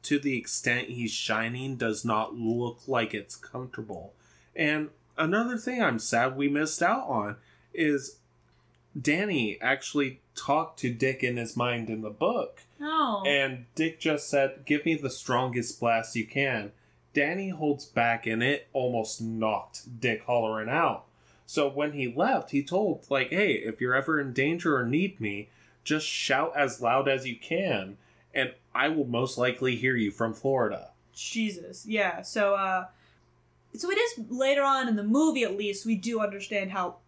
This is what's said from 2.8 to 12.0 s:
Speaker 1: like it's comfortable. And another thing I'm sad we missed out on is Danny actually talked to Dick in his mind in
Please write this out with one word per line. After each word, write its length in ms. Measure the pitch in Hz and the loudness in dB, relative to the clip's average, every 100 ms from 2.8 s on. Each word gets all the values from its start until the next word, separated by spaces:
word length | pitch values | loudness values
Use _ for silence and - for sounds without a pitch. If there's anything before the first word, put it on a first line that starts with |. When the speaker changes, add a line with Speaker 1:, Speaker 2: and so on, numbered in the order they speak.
| - | -2
Speaker 1:
like 260 | 123 113 | 0 0
it's 220 | 107 95 - | -4 -8 -14
comfortable. 800 | - 127 127 - 110 90 95 _ _ _ _ - | -12 -12 -10 -12 -12 -12 -14 _ _ _ _ -2
And 340 | 151 151 151 _ _ - | 0 0 -4 _ _ -2
another 420 | 160 208 233 247 | 2 2 0 -2
thing 260 | - 247 | -2 0
I'm 160 | 185 113 | 2 2
sad 360 | - 117 131 139 | 2 2 2 2
we 120 | 143 | 0
missed 320 | 147 156 - | 2 0 2
out 260 | 175 240 - | 2 2 0
on 280 | 120 104 113 _ _ _ | -2 -2 -8 _ _ _
is 420 | - 156 143 135 - _ _ _ _ _ _ _ - | 0 2 2 -2 -16 _ _ _ _ _ _ _ -2
Danny 600 | 139 160 208 156 110 - | 0 2 2 2 0 0
actually 580 | 120 135 - 147 135 127 _ - | 0 0 0 0 0 -4 _ -8
talked 440 | - 147 160 - | 0 0 0 -4
to 120 | 127 | -4
Dick 320 | 117 131 131 | 0 0 2
in 140 | 123 120 | -2 -2
his 180 | 117 120 | -4 -2
mind 340 | 123 120 113 | 0 0 -4
in 120 | 110 | -6